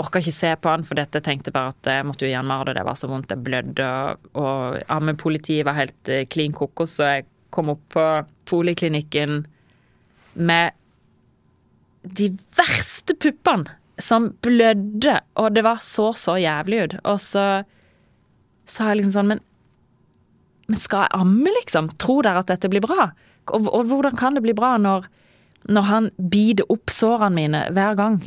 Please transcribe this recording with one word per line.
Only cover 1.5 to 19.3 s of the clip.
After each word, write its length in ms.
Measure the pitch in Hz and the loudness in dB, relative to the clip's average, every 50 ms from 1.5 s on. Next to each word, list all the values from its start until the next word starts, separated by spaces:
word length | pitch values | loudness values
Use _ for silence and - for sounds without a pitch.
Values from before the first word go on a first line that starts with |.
| - | -4
bare 160 | 135 131 131 | -4 -4 -4
at 200 | 131 _ - 135 135 | -8 _ -4 -2 -2
jeg 140 | 139 139 143 | -2 -2 -4
måtte 160 | 139 139 135 | -6 -4 -4
jo 60 | 131 | -4
igjen 180 | 131 127 131 135 | -2 -2 -2 -2
med 180 | 135 131 135 135 | -4 -4 -4 -4
det, 80 | 131 - | -4 -4
det 80 | - - | -4 -4
var 100 | 127 - | -6 -6
så 80 | - 131 | -6 -6
vondt, 180 | 135 135 131 - | -8 -8 -6 -6
det 80 | - 131 120 | -8 -6 -4
blødde, 420 | 135 127 127 123 131 139 - 135 127 | -4 -4 -4 -4 -4 -4 -4 -4 -4
og, 400 | 127 131 135 - - - _ - - - | -4 -4 -4 -6 -8 -8 _ -12 -8 -4
og 400 | 147 135 135 135 127 123 139 - - - | -4 -2 -2 -4 -4 -6 -6 -8 -6 -4
ammepolitiet 760 | 147 156 151 156 151 151 - 165 156 151 151 - 156 151 147 143 | -4 -2 0 -2 -2 -2 -2 -4 -4 -4 -4 -2 -2 0 0 -2
var 120 | 143 151 | 0 -2
helt, 220 | 135 127 - _ - - | -2 -4 -4 _ -6 -4
eh, 160 | 131 135 131 131 | -2 -2 -2 -4
klin 280 | - 160 151 147 147 | -2 -2 -2 -2 -2
kokos, 420 | - 143 131 - - 165 160 - - | -4 -6 -6 -4 -4 -6 -4 -2 0
så 140 | 147 143 143 | 0 0 0
jeg 160 | 135 135 _ _ _ _ - - | -2 -4 _ _ _ _ -8 -4
kom 160 | 185 160 151 | -4 -2 -2
opp 140 | 147 151 _ _ - | -4 -6 _ _ 0
på 100 | 165 160 160 156 151 147 - _ _ - - | 0 2 2 2 0 -2 -6 _ _ -8 -2
poliklinikken 920 | 180 170 170 175 170 - 175 160 156 151 151 151 - 147 147 147 147 147 151 - _ _ _ _ _ _ _ _ _ _ _ _ _ _ _ _ - | 0 0 0 0 0 0 -2 0 0 -2 -4 -2 -2 -2 -2 0 -2 -4 -6 -8 _ _ _ _ _ _ _ _ _ _ _ _ _ _ _ _ -6
med 400 | - 170 170 170 170 170 170 - _ _ _ _ _ _ _ _ _ _ _ _ _ _ _ _ _ _ _ _ _ _ _ _ _ - | -2 0 2 4 4 2 0 -2 _ _ _ _ _ _ _ _ _ _ _ _ _ _ _ _ _ _ _ _ _ _ _ _ _ -20
de 300 | 185 190 196 208 202 180 196 - _ - - | -14 -4 -2 -2 -2 -2 -4 -12 _ -6 -4
verste 580 | 349 - - - - - - - - - 349 | -2 -2 -2 -2 -2 -4 -4 -6 -4 -4 -4
puppene 560 | - - 302 294 - - 370 285 185 147 - - _ _ _ _ - | 0 0 -2 -2 0 0 0 0 0 -2 -6 -10 _ _ _ _ -8
som 320 | - - 233 226 233 208 - - - | -2 0 2 2 2 0 -4 -4 -2
blødde, 760 | 240 247 233 226 226 220 202 196 208 214 208 247 294 220 - - _ - - | 2 4 4 6 4 4 2 -2 -4 -4 0 0 2 2 0 -2 _ -4 -2
og 140 | 220 220 208 | 0 2 2
det 80 | 226 214 | 2 2
var 160 | 220 233 226 - | 2 0 0 -4
så, 280 | - - - 214 220 226 | -4 0 0 0 0 0
så 220 | - - 180 170 185 | -2 -2 -2 0 0
jævlig 420 | 175 156 151 143 156 190 214 226 180 | 0 0 -2 -2 -2 -2 -2 -2 -2
ut. 120 | 147 - - - - | -2 -4 -6 -2 -2
Og 120 | 202 196 - | -2 -2 -2
så 220 | - - 202 196 196 196 196 202 _ _ _ _ _ _ _ _ _ _ _ _ _ _ _ _ _ _ _ _ - | -2 -2 0 0 2 0 -2 -4 _ _ _ _ _ _ _ _ _ _ _ _ _ _ _ _ _ _ _ _ -10
sa 220 | - - 220 214 | -6 -2 0 0
jeg 100 | 208 214 | 2 2
liksom 140 | 196 196 190 | 2 2 2
sånn, 160 | 202 196 202 | 2 2 2